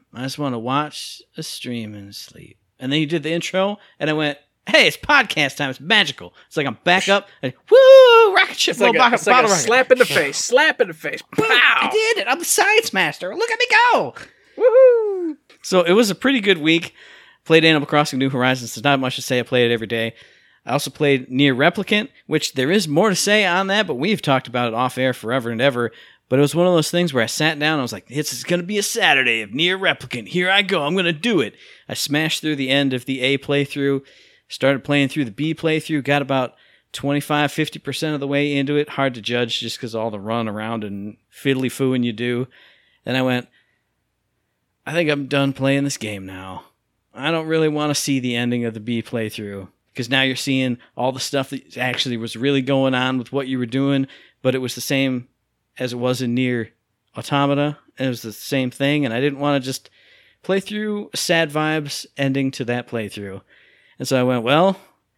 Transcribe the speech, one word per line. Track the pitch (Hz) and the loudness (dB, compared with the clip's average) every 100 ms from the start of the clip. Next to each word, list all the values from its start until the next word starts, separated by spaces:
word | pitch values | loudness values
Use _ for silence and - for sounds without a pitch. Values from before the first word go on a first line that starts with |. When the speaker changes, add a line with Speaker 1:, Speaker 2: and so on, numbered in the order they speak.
| _ | _
Speaker 1:
I | 120 | -12
just | 131 143 | -10 -6
wanna | 143 120 | -6 -6
watch | 117 139 151 - - - _ - | -4 -4 -4 -10 -14 -16 _ -14
a | |
stream | 156 - 127 120 107 | -12 -12 -10 -10 -10
and | 104 101 | -14 -16
sleep." | 104 - - - _ _ _ | -18 -20 -20 -20 _ _ _
And | 131 | -4
then | 147 | -2
you | 151 | 0
did | 170 | -2
the | 151 | -2
intro, | 170 - 185 196 208 _ _ | -4 -4 -2 -2 -4 _ _
and | 147 | -2
I | |
went, | 156 151 139 _ _ - | 0 -2 -4 _ _ 2
"Hey, | 311 190 | 4 4
it's | - | 2
podcast | - 285 214 - 139 - | 2 2 4 0 -2 -2
time. | 139 | -6
It's | 127 | -6
magical." | 147 214 165 - 87 - _ | 0 2 2 -4 -18 -20 _
It's | - | -4
like | 135 | -4
I'm | 110 | -4
back | 175 185 190 | 0 0 2
up, | 196 - - | 0 0 -8
and | 135 - - | -10 -10 6
woo, | 494 523 539 508 466 440 370 | 8 12 12 12 10 6 4
rocket | 381 - | 0 -2
ship, | - | -4
Speaker 2:
It's | - | 2
like | 240 | 2
Speaker 1:
little | 247 240 | 4 4
Speaker 2:
a, | |
Speaker 1:
bo-, | 240 | 2
Speaker 2:
it's | 208 | 4
like | 247 | 4
Speaker 1:
bottle | 226 | 4
Speaker 2:
a | |
Speaker 1:
rocket. | 180 135 | 2 4
Speaker 2:
slap | 247 254 | 2 4
in | 254 | 4
the | 185 | 4
face, | 147 143 - | 2 0 -4
slap | - 247 311 - | 2 4 4 2
in | 202 | -2
the | |
face. | 160 147 - - - | -2 -8 -10 -6 -2
Speaker 1:
Boom, | 440 | 2
Speaker 2:
Pow! | 480 277 - | 4 4 4
Speaker 1:
I | - | 2
did | 427 440 440 | 0 0 0
it. | 285 | -2
I'm | 302 | -2
the | 339 | 0
science | - 381 440 453 | 2 4 2 0
master. | 190 160 - 180 | -2 -2 -4 -10
Look | 277 466 | -6 -4
at | 453 | -2
me | 494 440 480 | 0 2 4
go. | 339 143 - - _ _ - | 2 0 -8 -20 _ _ 0
Speaker 2:
Woohoo! | 466 480 523 466 427 381 339 285 _ _ | 4 8 8 6 0 -2 -6 -8 _ _
Speaker 1:
So | - 185 | 0 2
it | 170 | 4
was | 196 220 | 4 2
a | 175 | 0
pretty | 254 262 | 0 0
good | 202 175 | 0 0
week. | 151 165 180 - - - - _ - | 2 0 0 -14 -20 -20 -20 _ 2
Played | 160 160 | 4 6
Animal | 156 - | 2 2
Crossing: | 151 147 127 | 0 0 0
New | 135 | -2
Horizons. | 131 127 131 117 | 0 0 0 -6
There's | - 143 | -2 0
not | 139 | 2
much | 127 - | 0 -6
to | |
say. | - 127 | -4 -2
I | |
play | 113 123 117 | 0 2 2
it | |
every | 117 110 | 0 -2
day. | 117 113 - - _ _ _ - | -4 -4 -8 -20 _ _ _ -4
I | |
also | 135 147 | -4 -4
played | - 147 135 127 | -2 2 2 0
Nier | 127 143 | 2 2
Replicant, | 123 156 196 190 208 - _ - | 4 2 2 -2 -2 -2 _ -4
which | 156 - | -4 -2
there | 139 131 | -2 0
is | 202 165 | 0 2
more | 147 214 | 2 2
to | 180 | 2
say | 196 214 190 | 2 2 2
on | 180 190 | 0 0
that, | 202 196 | 0 -2
but | 123 | -2
we've | 170 208 | -2 -2
talked | - 135 127 | 2 0 0
about | 120 123 | -4 -2
it | |
off | 113 127 127 | -2 -2 0
air | 127 | -2
forever | 123 110 127 117 | -2 -4 -4 -2
and | 113 | 0
ever. | 139 123 117 - - _ _ | 0 0 -4 -6 -20 _ _
But | 135 | 2
it | |
was | 143 160 | 2 2
one | 180 | 2
of | |
those | 175 151 | 2 2
things | 175 175 | -2 0
where | 131 | 0
I | 113 | -2
sat | - 156 151 | 0 -2 0
down | 151 | -2
and | 156 | -2
I | |
was | 123 | -4
like, | 107 - | -8 -10
"This | 139 147 | -8 -6
is | 123 - | -8 -4
gonna | 127 | -4
be | 175 208 | -2 -4
a | |
Saturday | 208 233 180 135 127 113 | -2 0 2 4 2 0
of | 104 | -4
Nier | 123 175 190 | -2 -2 0
Replicant. | 185 143 131 123 107 | -2 -2 -6 -12 -6
Here | 165 185 | -2 2
I | 196 | 2
go. | 196 190 | 2 -2
I'm | 147 190 | 0 0
gonna | 170 | -2
do | 156 226 190 | -2 0 0
it." | 107 - - - - | 0 -6 -20 -20 -12
I | 127 | -8
smashed | - 147 156 - | -4 -2 -2 -2
through | 156 147 | -4 -4
the | 131 | 0
end | 139 139 | 2 2
of | 127 | -2
the | 127 131 | -4 -2
A | 127 139 | 0 0
playthrough, | - 143 139 143 139 139 - _ _ _ _ | 0 -2 -2 -2 -2 -2 -6 _ _ _ _
started | - 135 135 - | -2 0 0 0
playing | 143 135 | 0 0
through | 156 123 | -2 -6
the | |
B | 98 156 | -4 -6
playthrough, | 156 165 156 156 151 131 | -2 -2 -2 -2 -4 0
got | 143 | -2
about | 135 135 123 - _ _ _ | 0 -2 -4 -8 _ _ _
twenty-five, | - 139 143 - 147 147 | -8 -4 -4 -2 0 0
fifty | - 151 - | -2 -6 -6
percent | - 135 156 | -10 -6 -4
of | 147 | -4
the | 139 | -2
way | 139 143 139 | -2 0 -2
into | 139 147 | 0 -2
it. | 147 | -2
Hard | - 135 120 | -2 -2 -4
to | |
judge | 104 123 120 - | -4 -2 -2 -4
just | 113 - | -8 -8
'cause | 120 | -8
all | 110 113 | -6 -6
the | 104 | -6
run | 104 117 113 | -6 -4 -4
around | 104 110 113 104 | -6 -6 -8 -8
and | 98 104 - _ | -10 -12 -16 _
fiddly-fooing | - 139 131 131 - 131 131 120 | -4 -2 0 -2 -2 0 0 -2
you | |
do. | 110 123 120 127 _ _ _ _ _ - | -2 -4 -4 -6 _ _ _ _ _ -6
And | 127 | -2
I | |
went, | 127 123 - _ _ _ _ _ _ _ _ _ _ _ _ _ - | 0 -2 -4 _ _ _ _ _ _ _ _ _ _ _ _ _ -6
"I | |
think | 160 156 | -2 0
I'm | 147 131 | -2 -2
done | 139 139 | 0 0
playing | 135 135 139 | 0 0 0
this | 139 - | -2 -6
game | 107 101 95 | -8 -10 -12
now. | 95 95 90 - _ _ _ _ - | -14 -14 -14 -18 _ _ _ _ -8
I | 143 | -4
don't | 165 160 | -4 -2
really | 160 156 | 0 0
wanna | 151 147 | 0 -2
see | 143 - 135 | -2 -2 -2
the | 123 120 | -2 -2
ending | 120 120 117 | -2 -2 -4
of | |
the | 110 | -6
B | 107 117 | -6 -6
playthrough." | - 120 110 - 104 98 - _ _ | -4 -6 -6 -8 -12 -12 -16 _ _
'Cause | - 117 | -10 -2
now | 135 | 0
you're | 131 127 | 0 -2
seeing | - 131 127 120 - - | -2 -2 -2 -4 -10 -4
all | 127 | -4
the | 131 | -4
stuff | - 143 127 | -4 -4 -4
that | 135 - 120 | -10 -14 -6
actually | 127 - 135 117 | -4 -4 -4 -4
was | 113 113 | -6 -4
really | 139 139 | 0 0
going | 131 135 131 131 | 0 0 2 0
on | 127 131 | 0 -2
with | 117 | -4
what | 135 131 | -6 -4
you | 131 | -4
were | 120 | -2
doing, | 131 139 139 135 - - _ | -2 0 0 -2 -8 -20 _
but | 131 127 | -2 -2
it | |
was | 127 | -4
the | - | -8
same | - 139 135 127 120 _ _ _ _ - | -2 0 0 -2 -8 _ _ _ _ -10
as | 127 | -8
it | 120 | -4
was | 123 127 | -2 -2
in | 127 | -2
Nier | 120 127 120 110 _ _ _ _ - | -2 -2 -2 -6 _ _ _ _ -16
Automata, | - 143 143 143 147 147 _ - | -2 0 2 0 -2 -4 _ -6
and | 131 | -4
it | |
was | 120 | -4
the | 113 | -10
same | - - 135 127 | -12 -6 -4 -4
thing, | - 139 147 135 | -2 -2 0 -2
and | |
I | 113 | -2
didn't | 143 139 | -2 -2
wanna | 143 143 | -2 -2
just | 127 127 - _ _ _ _ _ | -2 -8 -12 _ _ _ _ _
play | - 190 | -4 -4
through | 190 208 214 208 - | -4 -6 -6 -6 -8
sad | - - 170 160 | -8 -2 0 0
vibes | 147 156 156 143 - - - | -2 -2 -2 -6 -10 -14 -4
ending | 139 135 135 | -2 0 -2
to | - 120 | -4 -6
that | 120 - | -6 -6
playthrough. | 117 104 - 101 98 - _ _ _ _ _ | -8 -8 -10 -12 -14 -18 _ _ _ _ _
And | 123 | -2
so | 131 | 0
I | |
went, | 123 123 | 2 0
"Well, | 113 147 190 190 - _ _ | 2 4 4 0 -10 _ _